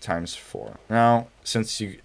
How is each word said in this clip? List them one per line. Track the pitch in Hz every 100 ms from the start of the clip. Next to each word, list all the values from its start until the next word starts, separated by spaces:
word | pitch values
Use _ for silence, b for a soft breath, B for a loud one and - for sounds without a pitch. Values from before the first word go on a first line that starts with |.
times | - 85 85 -
four. | - - 55 - -
Now, | 113 117 117 120 _ -
since | 117 110 -
you, | 104 95